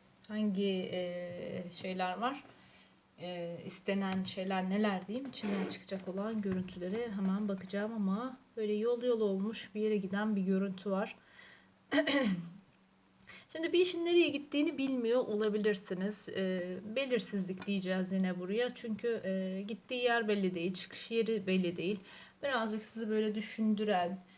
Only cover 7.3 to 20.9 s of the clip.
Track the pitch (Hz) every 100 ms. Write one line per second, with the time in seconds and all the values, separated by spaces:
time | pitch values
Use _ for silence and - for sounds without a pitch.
7.3 | 196 208 190 185 202 214 226 190 202 254
8.3 | 254 - 233 214 214 233 240 247 226 208
9.3 | 190 208 214 - 214 214 208 190 196 214
10.3 | 202 190 190 196 185 202 190 240 - -
11.3 | - - - - _ - 294 302 277 226
12.3 | 170 170 - - _ _ _ _ _ -
13.3 | - - 320 320 349 359 339 339 349 311
14.3 | 285 - 285 320 269 269 262 226 247 -
15.3 | 208 214 214 208 196 - 180 196 208 -
16.3 | - 190 185 180 185 208 240 269 233 -
17.3 | 202 180 185 - 196 185 185 180 190 185
18.3 | 180 180 214 247 247 233 202 233 226 190
19.3 | 190 185 190 202 220 - 247 240 233 214
20.3 | 202 185 180 180 185 -